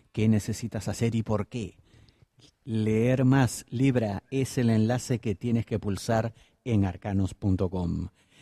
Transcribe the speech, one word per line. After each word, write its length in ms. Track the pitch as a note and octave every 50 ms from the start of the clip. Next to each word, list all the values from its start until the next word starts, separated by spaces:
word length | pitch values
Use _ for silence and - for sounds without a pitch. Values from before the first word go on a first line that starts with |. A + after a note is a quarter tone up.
| _ _
¿Qué 160 | - A#2+ G#2+ A2+
necesitas 580 | A2 G#2 - - G#2+ - - G#2+ - G#2+ -
hacer 280 | G#2+ G2 - A#2 A#2 A2+
y 80 | A2+
por 240 | G#2+ - G#2+ G2+ G2+
qué? 320 | - - A#2+ G#2 - - - _ _ _ - - _ _ _ _ _ _ _ - _ _ _ _
Leer 600 | B2 A2+ A2 A2 A2 A2 A2 A#2 B2 B2+ B2+ C3
más, 400 | B2+ C3+ C#3 B2+ A2+ - - - _
Libra, 540 | A#2+ A#2 C3+ C#3 B2 B2 A2+ G#2 G2 - - _
es 280 | C3+ C3+ C3 - - C3
el 100 | A#2+ A2+
enlace 520 | A2+ A2 A2 A2 B2 B2 - - B2+ A2
que 140 | - A#2 F#2+
tienes 300 | - - A#2+ A2+ A#2 A2
que 140 | - A#2 G2+
pulsar 560 | - G#2 G2 F2+ - - A2+ A2 A2+ A#2 - - _ _ _ _ -
en 200 | C3 A2+ G#2 G2
arcanos 480 | F#2 F2 - - G#2 G2 G2 F#2+ F#2
punto 380 | - - - G2+ F#2+ F#2 G2 F2
com. 380 | F#2 F#2 F2 E2+ E2 E2 E2+ F#2 - _ _ _ _ -